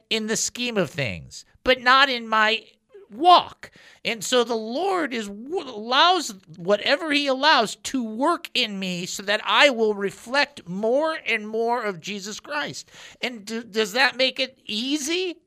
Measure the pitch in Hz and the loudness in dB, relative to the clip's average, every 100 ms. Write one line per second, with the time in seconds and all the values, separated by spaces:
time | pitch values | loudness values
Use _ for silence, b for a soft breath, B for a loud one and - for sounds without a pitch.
0 | - 220 214 220 - - 247 220 156 - | -4 -4 -2 -2 -4 -4 -4 -2 -2 -2
1 | 127 87 64 - - _ 247 254 247 262 | -6 -6 -12 -18 -20 _ -2 2 4 6
2 | 277 240 226 220 214 220 - _ _ - | 4 0 0 2 2 0 -4 _ _ -20
3 | 392 214 339 320 - - - b b b | -18 0 6 6 6 -6 -20 b b b
4 | - 226 - 254 240 233 220 254 392 370 | -6 -6 0 2 2 0 -4 -2 0 0
5 | 294 233 202 202 254 370 285 214 226 254 | 0 -4 -6 -10 -8 -8 -6 -8 0 4
6 | 339 370 - 190 - 165 170 208 208 294 | 4 4 -2 -10 -18 -6 0 2 2 0
7 | 330 285 285 262 285 294 - - - 269 | 2 0 0 2 4 4 2 -4 -6 -4
8 | 226 220 285 339 - 247 233 196 190 180 | -4 0 0 0 -2 -2 -2 -4 -4 -4
9 | 175 - 196 214 - 220 285 233 220 202 | -6 -6 -2 -2 2 4 6 4 2 0
10 | 196 - - 269 277 - - 185 220 254 | -4 -6 -4 -2 -2 -4 -10 -4 0 2
11 | 320 320 - 220 214 220 233 240 214 180 | 0 -2 -4 -4 -2 -2 0 0 -2 -6
12 | 165 202 190 208 - 294 277 135 B B | -8 -10 -10 -12 -8 -6 -6 -8 B B
13 | B B 233 240 202 226 233 196 214 214 | B B -8 -8 -8 -8 -4 -2 0 2
14 | 262 240 262 - 262 - - 214 254 302 | 0 2 0 0 -6 -8 -8 -6 -2 -2
15 | 277 339 370 320 | -2 -2 -4 -6